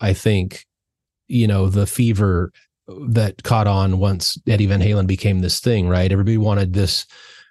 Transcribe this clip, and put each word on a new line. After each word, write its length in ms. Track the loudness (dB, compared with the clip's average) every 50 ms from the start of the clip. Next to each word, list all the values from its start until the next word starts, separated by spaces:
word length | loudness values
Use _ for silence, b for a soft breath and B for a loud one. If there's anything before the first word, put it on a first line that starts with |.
I 140 | -2 -2 -2
think, 500 | 0 0 0 0 0 -2 -4 -8 -14 -20 _ _ _ _ _ _ _ _ _ _ _ _ -2
you 180 | 0 2 2
know, 220 | 2 2 2 2 2
the 180 | 2 0 0
fever 640 | 0 0 0 0 0 2 2 0 0 0 0 -2 -4 b b b b _ _ _ -20 -18 -12 -6 -2
that 320 | 0 0 0 0 -4 -8
caught 240 | -4 0 0 2 2
on 320 | 2 2 2 2 2 0 0
once 400 | 0 0 -2 -2 -4 -6 -8 -6 -2 0
Eddie 160 | 0 2 2
Van 160 | 2 2 2
Halen 260 | 2 2 2 0 0
became 340 | 0 -2 -2 0 -2 0 0
this 200 | -2 -2 -4 -2
thing, 280 | -2 0 0 0 0 0
right? 200 | 2 2 2 2
Everybody 280 | 2 0 0 0 0 0
wanted 340 | 0 0 0 0 -2 0
this 320 | 0 -2 -2 0 -2 -6 -8 B B B B B B B B B